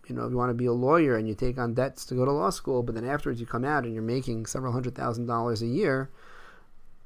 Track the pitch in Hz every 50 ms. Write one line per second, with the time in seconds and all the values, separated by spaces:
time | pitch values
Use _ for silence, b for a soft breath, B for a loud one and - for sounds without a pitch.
0 | - - 123 120 117 120 123 123 123 123 120 120 123 123 120 123 123 135 156 175
1 | 160 139 123 110 110 110 104 - 127 123 123 131 120 120 117 127 127 139 - -
2 | - - 127 123 127 135 139 151 180 196 - - - - 135 123 120 123 113 113
3 | 117 127 143 147 - 147 127 117 117 - - 117 127 143 151 143 123 117 113 110
4 | 110 113 120 135 127 - 113 113 110 - - 135 131 127 117 127 127 127 123 -
5 | - 123 117 120 120 117 117 117 117 120 113 104 117 117 123 175 214 156 135 131
6 | 135 135 B B B B B B B B B B B B - - - - - -
7 | -